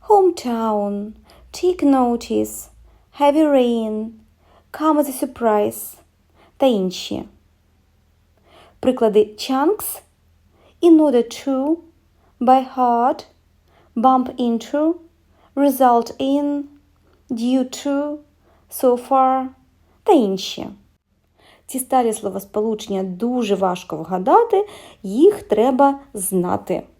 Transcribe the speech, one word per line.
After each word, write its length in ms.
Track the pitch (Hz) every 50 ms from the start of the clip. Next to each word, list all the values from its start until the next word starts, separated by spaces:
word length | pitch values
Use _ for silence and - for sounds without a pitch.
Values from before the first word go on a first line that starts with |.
| _ -
Hometown, 1040 | 427 403 381 370 339 - - 247 233 226 226 220 214 208 202 202 202 202 208 214 214 - _ _ - - - _ -
take 300 | - - 359 359 359 -
notice, 840 | 285 269 262 254 240 240 233 233 - 220 214 214 214 - - - - _ _ - _ _ _ _ _ _ -
heavy 240 | 285 285 285 311 320
rain, 680 | 302 285 269 247 240 240 226 220 220 214 214 220 226 226 - _ _ _ _ _ _ _ _ _ _ -
come 260 | - 302 311 311 294
as 100 | 294 294
a 160 | 262 - -
surprise 720 | 277 - - 240 226 214 208 208 220 226 - - - - _ _ _ _ _ _ _ _ _ _ _ _
та 100 | _ 277
інші. 580 | 269 240 202 185 185 180 - - - 202 - - - _ _ _ _ _ _ _ _ _ _ _ _ _ _ _ _ _ _ _ _ _ _ _ _ _ - - _ _ _
Приклади 440 | - 262 254 254 233 220 202 214 214 208 214
chunks. 640 | - - - 262 262 277 320 427 427 - - - - _ _ _ _ _ _ _ _ _ _ _ _ _ _ _ _
In 180 | - 339 330 311
order 220 | 311 294 254 247 233
to, 580 | 233 - - - 277 269 262 269 285 320 330 - - _ _ _ _ _ _ _ _ _ _
by 220 | 254 233 254 262 262
heart, 640 | 254 - 262 254 247 240 233 233 254 302 - - _ _ _ _ _ _ _ _ _ _ _ _ _ _
bump 400 | 240 220 262 262 262 254 254 - -
into, 600 | 254 240 233 226 226 - - 285 302 320 339 339 - _ _ _ _ _ _ _ _ _ _
result 580 | - 285 285 269 269 269 247 240 233 226 - - -
in, 460 | 269 269 277 285 285 294 285 285 285 285 - _ _ _ _ _ _ _ _ _ _ _
due 360 | 262 220 226 247 254 269 254
to, 540 | 254 - - - 285 277 277 285 294 294 302 - _ _ _ _ _ _ _ _ _
so 260 | - - - 254 247
far 500 | 240 247 - 269 269 262 262 262 262 262 262 262 _ _ _ _ _ _ _ _ _ _
та 100 | - 403
інші. 540 | 302 226 196 196 190 - - - - - - 196 - _ _ _ _ _ _ _ _ _ _ _ _ _ _ _ _ _
Ці 120 | _ - 262
старі 340 | 254 - - 262 247 233 214
словосполучення 920 | - - 202 190 190 196 - _ 214 214 226 220 214 - - 202 190 190
дуже 520 | 190 185 180 220 240 247 254 240 202 202
важко 420 | 208 190 185 180 185 - _ -
вгадати, 720 | 151 160 160 185 180 185 226 311 415 466 466 - 381 415 - - - - - - _ _
їх 400 | 196 190 233 302 403 427 - -
треба 580 | - - 202 220 254 262 254 285 277 277 277 - - _
знати. 680 | 214 185 - 196 185 175 180 190 202 185 - 185 - - - _ _